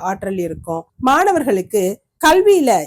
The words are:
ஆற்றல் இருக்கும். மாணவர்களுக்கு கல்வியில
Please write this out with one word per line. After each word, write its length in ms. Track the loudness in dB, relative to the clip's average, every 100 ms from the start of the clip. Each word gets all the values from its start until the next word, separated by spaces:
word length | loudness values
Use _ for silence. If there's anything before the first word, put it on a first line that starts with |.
| -8
ஆற்றல் 320 | -8 -8 -6 -8
இருக்கும். 360 | -8 -10 -10 -10 -6
மாணவர்களுக்கு 840 | 0 0 2 0 0 -4 -2 -2 -2 -6 _ -2
கல்வியில 460 | 2 4 4 4 4 0